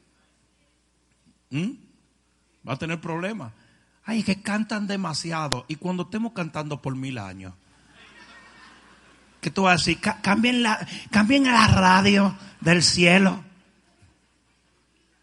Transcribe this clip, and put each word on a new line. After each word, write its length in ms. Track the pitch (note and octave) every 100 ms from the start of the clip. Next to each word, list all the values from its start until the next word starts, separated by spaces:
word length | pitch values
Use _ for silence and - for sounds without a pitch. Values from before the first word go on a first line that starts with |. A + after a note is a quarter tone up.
| _ _ _ _ _ _ _ _ _ _ _ _ _ _ _
¿Mm? 200 | C#3 G3 C#4 _ _ _ _ _ _ _ _ -
Va 60 |
a 40 | C3+
tener 220 | D#3+ E3+
problema. 540 | E3 E3 F#3 A3 A#2 - _ _ _ _
"Ay, 180 | - A3+
que 180 | G3 G3
cantan 440 | - G#3 A3 G#3+ G3+
demasiado". 760 | G3+ F3 D3 E3 D#3+ D3 C3 -
¿Y 60 | D#3
cuando 260 | F3+ F#3
estemos 300 | F3 A3 A3+
cantando 480 | G#3+ D#3+ D#3 D3+ C#3+
por 160 | C#3 C3
mil 200 | C3 B2+
años? 360 | F#2+ F#2+ F#2+ F#2 _ _ _ _ - - - - - - - - _ _ _ _ _ _
¿Qué 100 | D#3+
tú 120 | G3
vas 140 | F#3+ F3
a 20 |
decir? 240 | F3 D#3+
"Ca-, 180 | G#3 -
cambien 400 | - G#3+ A#3+ B3
la, 240 | A#3 G#3+ - - -
cambien 380 | G#3 G#3+ C#4 C4
a 60 |
la 140 | A#3 G#3+
radio 680 | G3 F#3 F#3 G3+ G3+ G3 - - -
del 240 | D#3 F3
cielo". 640 | D3+ - F3 F#3 F#3+ F#3 - _ _ _ _ _ _ _ _ _ _ _ _ _ _ _ _ _